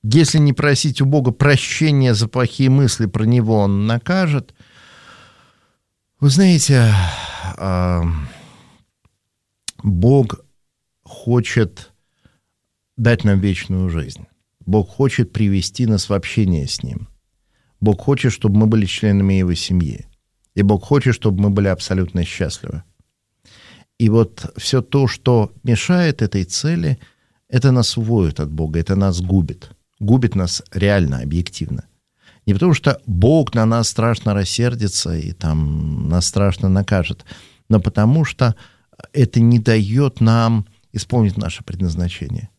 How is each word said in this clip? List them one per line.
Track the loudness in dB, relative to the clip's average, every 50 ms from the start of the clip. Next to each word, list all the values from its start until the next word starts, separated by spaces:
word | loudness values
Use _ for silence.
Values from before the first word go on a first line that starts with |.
«Если | -2 2 4 4 4 4 4 4
не | 4 4 2
просить | 2 2 0 0 2 0 -4 0 0
у | 0
Бога | 2 2 2 2 0
прощения | 0 2 2 4 4 2 0 -4 -4 -2 0 2 2 2 4 2 2
за | 2 0
плохие | -2 0 -2 -2 -2 0 0 2 4
мысли | 4 4 4 2 0 -2 -4
про | -2 -2 0 0
него, | 2 2 2 2 2 2 2
он | 2 2 0 0 0
накажет». | -2 -2 -4 -2 -2 -2 0 0 0 -2 -2 -4 -8 _ _ -20 _ _ -20 -20 -20 -20 -20 -20 -20 -20 -20 -20 _ _ _ _ _ _ _ _ _ _ _ _ _ _ _ _ _ _ _
Вы | 2 2
знаете, | 4 6 4 4 4 4 2 2 4 4 4 4 4 2 2 -2 -4 -8 -14 -14 -16 -12 -12 -12 -10
ам, | -8 -4 -2 -2 0 0 0 0 0 0 -2 -2 -4 -6 -10 -14 -20 -20 -20 -20 -20 _ _ _ _ _ _ _ _ _ _ _ _ _ _ _ _ _ _ _ _ _ -20 _ -4
Бог | -2 -2 0 2 4 4 4 4 2 0 -4 -12 _ _ _ _ _ _ _ _ _ _ _ _ _
хочет | -20 -20 -12 -4 0 0 0 0 0 0 0 0 0 -4 -16 -20 _ _ _ _ _ _ _ _ _ _ _ _ _ _ _ _ _ _ _ _ _ _
дать | 0 2 2 2 4 2
нам | 2 2 2
вечную | 2 0 -2 -2 -4 -6 -4 -2 -2 -2
жизнь. | -4 -4 -6 -8 -12 -18 -20 _ _ _ _ _ _ _ -6
Бог | 0 0 0 0 -2
хочет | -2 -2 -2 0 0 -2 -4 -2
привести | -2 -2 0 0 0 0 -2 -4 -4 -4 -2
нас | 0 0 -2 0 -2
в | -4
общение | -4 -4 -4 -2 0 0 2 0 -2 -2
с | -6 -8 -8 -8
Ним. | -10 -10 -10 -12 -14 _ _ _ _ _ _ _ _ _ _ _ _ _ _
Бог | 0 0 0 0
хочет, | 0 -2 -2 0 0 -2 -2
чтобы | 0 -2 2 2
мы | 4 4
были | 4 2 2 0
членами | -2 -4 -2 0 0 2 2 2 2 2
Его | 0 0 0 -2
семьи. | -4 -4 -2 -2 -2 -2 -2 -6 -12 -16 -20 _ _ _ _ _ _ _ _ _
И | 0
Бог | 2 2 2 0 0
хочет, | 0 0 2 2 0 -2
чтобы | 0 0 -2 0 0
мы | 0 0
были | 0 0 0 0
абсолютно | -2 -2 -4 -4 -2 -2 -2 -2 -4 -6 -6
счастливы. | -6 -6 -6 -6 -6 -6 -10 -12 -12 -12 -14 -14 _ _ _ _ _ _ _ _ _ _ _ _ _ _ _ -20 -20 -20 -20 _ _ _
И | _ 0 2
вот | 4 2 2 0 -4 -16 -16 -16 _
все | -10 -6 -2 -2 -2
то, | -2 _ -2 0 0
что | 0 -2 -2 _ 0 2 2 0 -2 -6 -8 -2
мешает | -2 -2 -2 0 0 0 0 2 0 -2 -2
этой | -4 -2 -2 -4 -4
цели, | -4 -6 -6 -4 -2 -2 -2 -2 -2 -4 -4 -8 _ _ _ _ _ _ _ _
это | _ -2 2 2 4
нас | 4 4 2 0 -2
уводит | -4 -2 0 0 2 2 0 -2 -4
от | -6 -6
Бога, | -4 -4 -4 -2 -2
это | -4 -2 0 0
нас | 0 2 0 0 -2
губит. | -2 0 0 0 0 0 -6 -14 -16 -20 -20 _ _ _ _ _
Губит | 0 2 2 2 2 0 0
нас | 0 -2 -2 -4 -8 -10 _ -6
реально, | -2 0 2 2 2 0 0 -2 -4
объективно. | -6 -4 -4 -4 -4 -6 -8 -10 -8 -8 -8 -10 -12 _ _ _ _ _ _ _ _ _ _ _ _
Не | -2 0
потому | 2 2 2 2
что | 2 0 -2 -2 -2 _
Бог | -4 0 2 4 4 4 4 2 0 0
на | 0 0
нас | 2 2 0 -2 -2
страшно | -2 -2 0 0 -2 -2 -2 -2 -2
рассердится | -2 -2 -4 -2 -2 -2 -2 -2 -2 -4 -4 -4 -4 -6 -4 -6
и | -6 -6 -8 -10
там | _ -4 -2 0 0 -2 -2 -2 -4 -4 -4 -4 -4 -2 0
нас | 0 0 0
страшно | 0 -2 0 0 0 0 0 0
накажет, | 0 0 0 0 0 0 -2 0 -4 -6 -12 -14 -20 -20 -20 -20 _ _ _ _ _
но | 0 0
потому | 0 0 0 2 2 2 4 2 0
что | -2 -2 -2 0 0 0 -4 -10 _ _ _ _ _ _ _ -20 _ 0
это | 0 0 2 4 2
не | 4 4 4 4
дает | 2 2 2 2 0 0 0 0 0 0 0 2
нам | 2 4 4 4 2 2 0 -2 -2 -6 _ _ _ _
исполнить | -12 -12 -8 _ 0 0 0 0 0
наше | -2 -6 -6 -8 -10 -14
предназначение. | -14 -6 -4 -4 -4 -2 -2 -4 -4 -4 -8 -10 -8 -8 -10 -10 -14 _